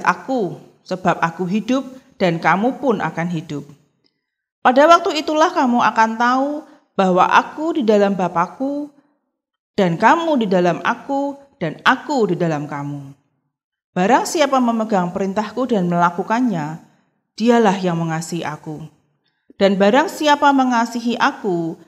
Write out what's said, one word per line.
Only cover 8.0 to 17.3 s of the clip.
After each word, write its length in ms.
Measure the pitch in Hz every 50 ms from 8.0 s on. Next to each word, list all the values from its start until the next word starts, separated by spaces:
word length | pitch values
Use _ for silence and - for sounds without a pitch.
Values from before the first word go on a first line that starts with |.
| 202 202 196
Bapakku 800 | 185 180 175 - 170 180 175 - - 262 277 285 294 294 285 - _ _ _ _ _ _ _ _ _ _ _ _ _ _ _ _
dan 240 | 208 190 170 170
kamu 480 | 160 220 226 311 339 339 330 302 240 226
di 20 |
dalam 320 | 180 190 180 175 175 165 - -
aku 500 | 190 233 240 - - 277 277 285 285 277 - - _ _
dan 240 | _ 175 156 - -
aku 500 | - 196 262 262 - - 294 247 214 175
di 40 | 165
dalam 320 | 151 175 165 151 143 147 139
kamu. 420 | 147 143 143 143 143 143 139 139 - _ _ _ _ _ _ _ _ _ _ _ _ _ _ _
Barang 320 | _ 180 185 202 262 339 427
siapa 400 | - - 320 285 277 277 262 247
memegang 480 | 233 226 226 220 220 208 185 175 175
perintahku 560 | 175 196 190 196 190 214 214 208 - 247 262
dan 220 | 247 233 190 180 175
melakukannya, 880 | 175 175 175 175 175 196 175 - 196 247 254 233 185 160 147 156 160 - - _ _ _ _ _ _ _ _ _